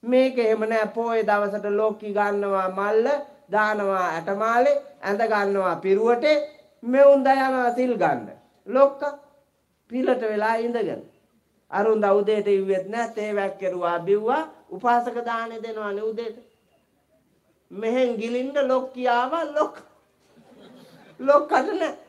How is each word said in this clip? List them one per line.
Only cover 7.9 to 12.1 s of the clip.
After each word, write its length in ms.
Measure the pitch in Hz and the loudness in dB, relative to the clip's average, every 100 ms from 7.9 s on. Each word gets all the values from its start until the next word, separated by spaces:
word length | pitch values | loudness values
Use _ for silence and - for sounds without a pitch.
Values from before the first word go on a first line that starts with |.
| 220 | 2
ගන්න. 340 | 170 131 107 - _ _ - | 0 0 -6 -18 _ _ -4
ලොක්ක 340 | 254 277 277 294 285 - _ _ _ _ _ _ | 4 4 4 -8 -8 -20 _ _ _ _ _ _
පිලට 300 | 240 254 247 | -4 0 0
වෙලා 340 | 220 214 214 226 | 0 -2 -2 -2
ඉඳගෙන. 440 | 233 240 185 123 - _ _ _ _ _ _ | -2 -4 -4 -6 -12 _ _ _ _ _ _
අරුන්ද 340 | 190 214 214 | -2 0 2
උදේට 420 | 202 | 4